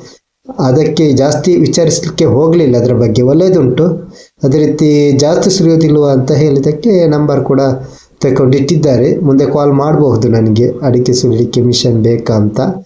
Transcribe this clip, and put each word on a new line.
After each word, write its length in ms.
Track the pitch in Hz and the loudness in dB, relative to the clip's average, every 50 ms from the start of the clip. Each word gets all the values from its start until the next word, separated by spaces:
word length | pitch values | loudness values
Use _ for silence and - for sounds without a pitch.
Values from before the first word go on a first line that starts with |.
| - - - _ _ _ _ _ _ 262 - - | -16 -20 -20 _ _ _ _ _ _ -14 -8 -4
ಅದಕ್ಕೆ 520 | - 131 - - 151 156 - - 160 147 | -2 0 0 0 0 0 0 0 0 0
ಜಾಸ್ತಿ 440 | 131 123 135 147 147 - - 180 175 | 2 0 0 0 -2 -2 0 0 0
ವಿಚಾರಿಸಲಿಕ್ಕೆ 680 | 170 160 - - 175 170 160 - - - 160 - - 165 | 2 0 0 0 0 0 0 -2 -2 -6 -6 -4 -2 0
ಹೋಗಲಿಲ್ಲ 520 | 143 110 131 160 165 165 175 160 135 120 | 0 2 2 2 2 2 2 2 2 2
ಅದರ 160 | 120 113 123 123 | 0 0 0 0
ಬಗ್ಗೆ. 280 | 110 120 110 107 117 | 0 0 0 0 0
ಒಳ್ಳೆಯದುಂಟು, 640 | 123 131 143 160 185 190 180 170 139 120 - - 160 185 - - - - - - - _ _ _ - | 0 2 2 2 2 2 2 2 0 0 0 0 -2 -2 -2 -4 -10 -14 -20 -20 -20 _ _ _ -2
ಅದೇ 220 | 139 135 156 151 | 0 0 0 0
ರೀತಿ 460 | 151 151 - 160 151 147 147 147 143 | 0 0 0 0 2 2 2 2 2
ಜಾಸ್ತಿ 380 | 135 127 143 147 170 - - 202 | 2 2 0 0 0 0 0 0
ಸುಲಿಯೋದಿಲ್ವ 580 | - - 165 165 165 160 165 151 147 151 147 | 0 0 2 2 2 2 2 2 2 2 2
ಅಂತ 240 | 143 135 131 127 - | 2 0 0 0 0
ಹೇಳಿದ್ದಕ್ಕೆ 760 | 151 131 151 156 139 139 135 147 151 - - 233 202 180 170 | 0 0 0 0 0 0 0 -2 -4 -2 0 0 2 2 2
ನಂಬರ್ 340 | 156 151 147 151 143 139 131 | 2 0 0 0 0 -2 -2
ಕೂಡ 200 | 131 - 139 135 139 135 131 131 - - - - - _ _ _ | -2 0 0 0 0 0 -2 -4 -8 -14 -18 -20 -20 _ _ _
ತಗೊಂಡಿಟ್ಟಿದ್ದಾರೆ, 960 | - 139 - - - 127 135 139 139 143 175 151 151 147 127 113 123 160 - | -2 -2 0 2 2 2 2 0 0 0 0 0 0 0 0 0 0 0 0
ಮುಂದೆ 280 | - 170 143 135 135 143 | 0 0 0 2 2 2
ಕಾಲ್ 280 | 135 143 151 143 143 139 | 0 0 0 0 0 0
ಮಾಡಬಹುದು 560 | 139 143 151 156 147 147 135 113 110 113 117 | 0 0 0 0 0 2 0 0 0 0 0
ನನಗೆ 400 | 113 113 113 110 107 110 123 123 | 0 0 2 2 2 0 0 -2
ಅಡಿಕೆ 440 | - - 151 135 123 123 127 - 120 | -2 -4 -2 0 0 0 0 0 0
ಸುಲಿಲಿಕ್ಕೆ 480 | - - 127 113 113 120 113 - 127 | 0 0 0 0 0 -2 -2 -2 0
ಮಿಷನ್ 420 | 117 123 120 - - 123 113 113 110 | 0 0 0 0 -2 -2 0 0 0
ಬೇಕಾ 300 | 113 117 117 113 - 113 | 0 0 -2 -2 -2 -2
ಅಂತ, 260 | 107 107 104 107 117 131 190 185 - - | 0 0 -2 -2 -2 -4 -4 -6 -8 -12